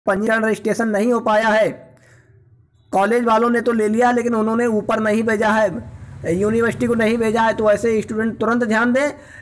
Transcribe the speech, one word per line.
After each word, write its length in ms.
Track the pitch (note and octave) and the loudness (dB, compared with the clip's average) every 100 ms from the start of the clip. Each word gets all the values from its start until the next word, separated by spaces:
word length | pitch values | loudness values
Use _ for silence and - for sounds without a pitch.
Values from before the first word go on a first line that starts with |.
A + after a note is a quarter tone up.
| - | -4
पंजीकरण 380 | G3 A3 A3 | -2 0 0
रजिस्ट्रेशन 440 | A3 G#3 A3 G#3 A3 | 0 -2 -2 -2 -2
नहीं 240 | G3+ A#3 | 0 0
हो 80 | A#3 | 0
पाया 280 | A#3 G#3+ A3 | 2 2 2
है, 480 | G#3+ F#3+ - - - _ - _ _ _ _ _ _ _ | 2 2 -2 -16 -20 _ -20 _ _ _ _ _ _ _
कॉलेज 320 | F#3 G3+ A#3+ | 0 2 2
वालों 260 | A3+ A3 A#3+ | 2 2 2
ने 100 | A#3+ | 0
तो 120 | A#3+ | 0
ले 160 | A3+ G#3+ | 0 0
लिया 220 | A3 B3 | 2 2
लेकिन 240 | A#3+ A#3 | 2 0
उन्होंने 320 | A3+ A3 A3+ A#3+ | 0 0 0 0
ऊपर 340 | G#3+ G3+ A3 | -2 -2 -2
नहीं 220 | A3 G#3+ | 0 0
भेजा 260 | A3+ G#3+ A3 | 0 0 2
है, 440 | A3 G#3 E3+ - - - - - F3 | 2 0 -2 -12 -16 -18 -10 -4 -2
यूनिवर्सिटी 460 | G#3 A3+ A#3 A3 A#3+ | 0 0 0 -2 -2
को 80 | |
नहीं 240 | A#3 A3 A#3 | 0 0 0
भेजा 240 | A3 A3+ | 0 0
है, 120 | A3+ | 0
तो 160 | A3 G#3+ | 0 2
ऐसे 320 | G#3 A#3 A3 | 2 0 -2
स्टूडेंट 360 | G#3 A3 A3+ - | -2 -4 -4 -2
तुरंत 260 | A3+ A#3+ | -2 0
ध्यान 280 | A#3 A3 A#3+ | 0 0 2
दें। 180 | B3+ C#4+ C#4+ - - | 0 0 -4 -16 -10